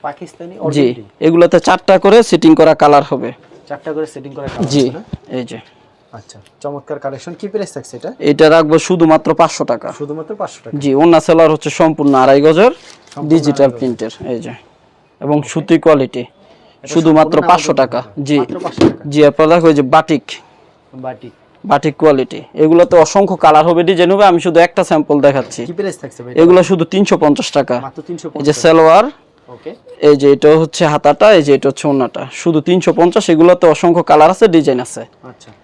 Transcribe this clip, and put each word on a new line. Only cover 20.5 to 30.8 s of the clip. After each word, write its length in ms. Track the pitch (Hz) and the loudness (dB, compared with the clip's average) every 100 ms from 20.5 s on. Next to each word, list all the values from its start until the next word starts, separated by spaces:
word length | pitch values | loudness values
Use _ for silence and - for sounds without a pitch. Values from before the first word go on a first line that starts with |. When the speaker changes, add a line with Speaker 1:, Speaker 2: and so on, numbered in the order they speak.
| _ _ _ _ | _ _ _ _
Speaker 1:
বাটিক। 380 | 131 131 123 120 _ _ _ | -18 -16 -16 -20 _ _ _
Speaker 2:
বাটিক 300 | 202 143 156 143 | -4 -2 -2 0
কোয়ালিটি। 400 | 156 139 123 147 - - | 0 2 -2 -10 -16 -2
এগুলোতে 320 | 156 170 175 175 | 2 4 4 4
অসংখ্য 320 | 156 202 196 180 | 2 0 -2 0
কালার 200 | 160 156 160 | 2 2 2
হবে, 120 | 170 175 | 0 0
ডিজাইন 220 | 180 175 | 0 0
হবে। 100 | 196 202 | 2 2
আমি 100 | 170 180 | 2 0
শুধু 120 | 165 175 | 2 2
একটা 160 | - 180 | 0 -2
স্যাম্পল 260 | 160 143 147 143 | -2 0 2 2
দেখাচ্ছি। 340 | 135 117 - 127 | 0 -6 -12 -12
Speaker 1:
কি 40 | 175 | -10
প্রাইস 180 | 196 - | -10 -10
থাকছে 180 | 135 - | -18 -20
ভাই? 100 | 123 123 | -8 2
Speaker 2:
এগুলো 180 | 170 180 180 | 4 4 2
শুধু 140 | 185 165 | -2 -2
তিনশো 240 | 190 202 175 | -2 0 0
পঞ্চাশ 240 | 151 143 - 147 | 0 -2 -4 -4
টাকা। 180 | 131 123 | -4 -6
Speaker 1:
মাত্র 200 | 131 - 151 | -8 -18 -16
তিনশো 180 | 170 165 | -14 -14
পঞ্চাশ 100 | - | -6
Speaker 2:
এই 40 | 143 | -4
যে 60 | |
Speaker 1:
টাকা। 100 | 147 | 0
Speaker 2:
সালোয়ার। 400 | 170 165 160 175 254 - _ _ _ | 2 4 4 4 2 -8 _ _ _
Speaker 1:
ওকে। 160 | 120 156 226 - - 147 | -20 -18 -20 -20 -2 0
Speaker 2:
এই 60 | 143 | 2
যে 60 | 143 | 2
এটা 140 | 139 151 160 | 4 4 2
হচ্ছে 200 | 160 - | 0 -2